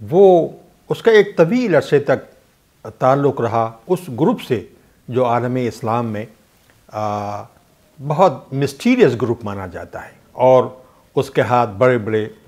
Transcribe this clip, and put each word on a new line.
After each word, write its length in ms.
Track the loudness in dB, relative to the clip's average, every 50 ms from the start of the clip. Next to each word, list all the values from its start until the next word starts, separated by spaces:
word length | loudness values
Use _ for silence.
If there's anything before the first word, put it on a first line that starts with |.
वो, 540 | -10 -2 4 6 6 6 6 4 2 -2 -6 -14 -20 _ _ _ _ _
उसका 220 | -8 0 2 4
एक 240 | 4 4 4 2 2 2
तवील 360 | 2 2 2 -2 0 2 2
अरसे 220 | 0 2 2 0 0
तक 280 | 2 0 -2 -2 -4 -14 _ _ _ _ _ _ _ _ _ _ -20 -20 -8 _
ताल्लुक़ 400 | 0 0 2 2 0 0 -2 -2
रहा 220 | -4 -2 -2 -2 -2 -4 -6 -14 _ -6
उस 180 | -6 -6 -4 -10
ग्रुप 280 | -4 -2 0 0 0 -2
से 200 | -4 -4 -6 -6 -6 -10 -20 _ _ _ _ _ _ -6
जो 160 | -2 -2 0
आलम 340 | 0 0 -2 -2 -2 -4 -4
इस्लाम 480 | -4 -4 -6 -6 -6 -4 -4 -4 -4
में, 200 | -6 -8 -8 -10 -14 -18 _ _ _ _ _ _ _ _ _ _ _
आ, 520 | -10 -8 -6 -6 -6 -6 -8 -8 -10 -12 -14 -16 _ _ _ _ _ _ _ _ _ -14
बहुत 480 | -8 -6 0 2 2 2 2 -2 -10 -10 -4
मिस्टीरियस 640 | -4 -4 -4 -4 -4 -2 0 2 4 4 2 2
ग्रुप 280 | 0 -2 -4 -4 -6 -6
माना 220 | -10 -10 -10 -12 -12
जाता 320 | -12 -14 -16 -14 -16 -18
है 140 | -18 -18 -20 _ _ _ _
और 500 | 0 4 4 6 4 4 0 -6 -16 -20 _ _ _ _ _ _
उसके 260 | -4 -4 -2 -2 -2
हाथ 320 | 0 2 2 0 0 -2 0
बड़े-बड़े 460 | 2 2 2 2 0 -2 -2 -4 -4 -4 -6 -10 -18 _